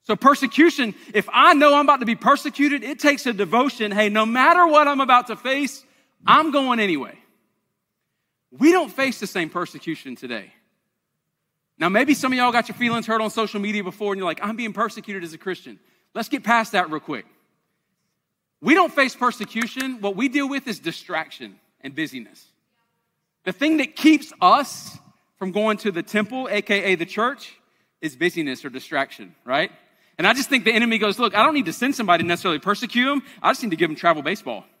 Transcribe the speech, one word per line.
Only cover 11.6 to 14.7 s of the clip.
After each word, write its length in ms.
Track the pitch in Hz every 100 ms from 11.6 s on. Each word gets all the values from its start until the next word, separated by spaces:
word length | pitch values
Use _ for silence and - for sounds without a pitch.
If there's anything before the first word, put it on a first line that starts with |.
| _ _
Now, 120 | 165
maybe 260 | 208 277 277
some 180 | 262
of 60 | 254
y'all 120 | 247
got 160 | 233 226
your 60 | -
feelings 300 | 240 233 226
hurt 160 | 226
on 80 | 220
social 300 | 226 214 208
media 240 | 202 208
before 300 | 180 - 208
and 40 | 196
you're 100 | 180
like, 160 | 160
"I'm 120 | 208 226
being 180 | 233